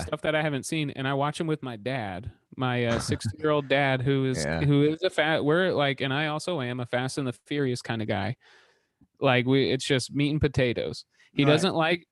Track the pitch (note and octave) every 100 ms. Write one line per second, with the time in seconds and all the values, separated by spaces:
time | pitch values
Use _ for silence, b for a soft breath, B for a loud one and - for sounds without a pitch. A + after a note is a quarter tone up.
0 | - D3+ D#3+ D3+ D#3 C#3 - D#3+ C#3+ -
1 | C3+ C#3 D3 - E3 D3+ C3 A2+ A2 C3+
2 | G#2 F2+ - - _ - B2+ B2 A#2 A#2
3 | - A#2 A2 - D#3 D3 C3+ C#3 C#3 C3
4 | C3 C3+ C3 B2+ D3 E3 C#3+ C#3+ D3 D#3+
5 | F3+ - D#3 D#3 C#3+ E3 F#3 A#2 C#3 C3
6 | C3+ C#3 D#3 D3+ - E3 B2 B2+ A#2+ B2
7 | C3 - C3 - _ D3 C3+ B2 - A#2
8 | A2 G2+ G2 - b b b b b b
9 | _ _ C#3 B2 B2 C3+ G2+ C3 - C3+
10 | - C#3 C#3+ D3+ D3 C#3+ B2 G2+ - -
11 | - b b - C#3+ D#3 F#3 E3 D#3+ F3
12 | -